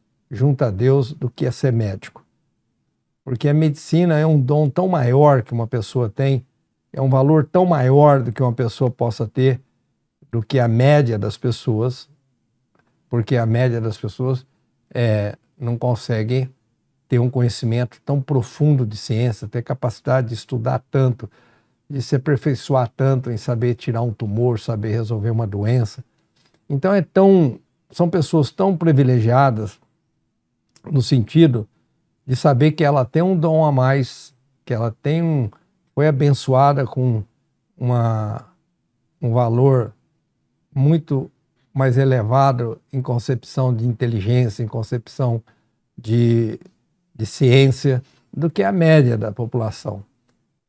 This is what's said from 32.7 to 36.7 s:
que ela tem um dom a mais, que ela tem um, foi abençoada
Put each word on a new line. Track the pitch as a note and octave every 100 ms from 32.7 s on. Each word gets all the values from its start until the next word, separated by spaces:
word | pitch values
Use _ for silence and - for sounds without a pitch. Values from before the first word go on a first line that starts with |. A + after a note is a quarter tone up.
que | D3+
ela | D3 C#3+ B2
tem | D#3
um | F3+
dom | F#3 D#3+ D#3+
a | D#3
mais, | C3+ B2+ C#3 B2 - - _ _ _
que | -
ela | A#2 A#2 G#2+
tem | C#3 D#3+
um, | E3 D3+ G#2+ - _ _ _
foi | - D#3
abençoada | C3+ C#3+ C3+ - C3 C#3+